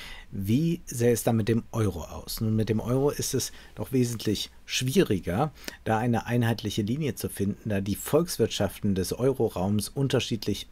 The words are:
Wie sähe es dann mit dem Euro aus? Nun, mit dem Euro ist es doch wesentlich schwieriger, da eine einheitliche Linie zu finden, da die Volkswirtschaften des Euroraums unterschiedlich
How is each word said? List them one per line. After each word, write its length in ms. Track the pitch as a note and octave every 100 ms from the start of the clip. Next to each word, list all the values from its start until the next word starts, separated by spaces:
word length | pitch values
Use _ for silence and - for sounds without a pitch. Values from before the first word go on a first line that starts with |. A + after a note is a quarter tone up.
| - - -
Wie 500 | G2+ G2 B2+ E3 E3+
sähe 260 | - B2 A#2+
es 120 | A#2
dann 120 | -
mit 140 | A2+ G#2+
dem 140 | A2+ -
Euro 300 | A2+ G#2 E2
aus? 360 | - D#2 - -
Nun, 160 | A2
mit 140 | A2 G#2+
dem 100 | G#2+
Euro 300 | A2+ C3 C#3+
ist 240 | - A#2+
es 180 | B2+ - - -
doch 160 | - A2
wesentlich 580 | C3 A#2+ A2+ A2 G2+ - -
schwieriger, 840 | - - B2+ F#3 D#3+ F#2+ F2 F#2 D3 - - -
da 140 | A2 A2
eine 280 | B2 A2+
einheitliche 560 | - A#2+ A2+ A2+ G#2 A2+
Linie 340 | G#2 C#3 C#3+
zu 120 | - F#2+
finden, 400 | - G2 G2 A2
da 140 | G2
die 140 | G2+
Volkswirtschaften 1000 | G2 - D3+ F3 - A2 - G2 - G#2
des 160 | F#2+ F2+
Euroraums 760 | - C3+ C3 A2 F2+ F#2+ G#2 -
unterschiedlich 800 | - C3+ B2 - A#2 - G2+ -